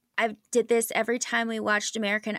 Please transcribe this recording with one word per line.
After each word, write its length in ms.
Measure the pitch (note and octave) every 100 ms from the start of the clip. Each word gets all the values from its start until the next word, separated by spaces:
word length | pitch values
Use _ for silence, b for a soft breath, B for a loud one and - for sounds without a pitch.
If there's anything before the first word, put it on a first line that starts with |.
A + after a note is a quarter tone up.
| _ -
I 180 | A3+ G#3+ -
did 160 | B3 A3+
this 240 | A#3 A3+
every 240 | - A3 B3
time 300 | - A#3 A#3
we 140 | A3
watched 340 | G#3+ G#3 G#3 A3+
American 420 | G#3 G#3 G#3+